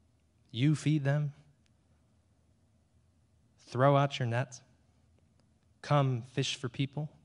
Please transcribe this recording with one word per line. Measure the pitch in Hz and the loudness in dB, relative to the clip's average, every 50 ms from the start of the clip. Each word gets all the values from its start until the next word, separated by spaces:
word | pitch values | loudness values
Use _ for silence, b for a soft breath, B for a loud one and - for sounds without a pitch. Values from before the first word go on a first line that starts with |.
| _ _ _ _ _ _ _ _ _ _ | _ _ _ _ _ _ _ _ _ _
"You | - 113 131 151 151 | -4 0 2 2 2
feed | 135 - 143 156 151 135 | 2 0 0 0 0 0
them. | 139 143 147 147 143 - - - _ _ _ _ _ _ _ _ _ _ _ _ _ _ _ _ _ _ _ _ _ _ _ _ _ _ _ _ _ _ _ _ _ _ _ _ _ _ _ _ _ _ _ _ | 0 0 0 -2 -4 -6 -12 -20 _ _ _ _ _ _ _ _ _ _ _ _ _ _ _ _ _ _ _ _ _ _ _ _ _ _ _ _ _ _ _ _ _ _ _ _ _ _ _ _ _ _ _ _
Throw | - - 120 131 143 143 | -6 0 2 4 6 6
out | 139 143 143 - - | 4 2 0 -2 -4
your | 127 117 | -4 -2
nets. | 117 120 135 - - - - _ _ _ _ _ _ _ _ _ _ _ _ _ _ _ _ _ _ _ _ _ _ _ | -2 -2 -4 -6 -10 -20 -20 _ _ _ _ _ _ _ _ _ _ _ _ _ _ _ _ _ _ _ _ _ _ _
Come | - - 147 147 139 131 127 117 | -2 2 2 2 2 2 0 -4
fish | 110 - - 143 135 - - | -6 -6 -4 -4 -4 -4 -4
for | - - 120 | -6 -8 -8
people." | - - 139 135 - 147 151 147 - - | -6 -6 -6 -6 -6 -8 -8 -10 -10 -16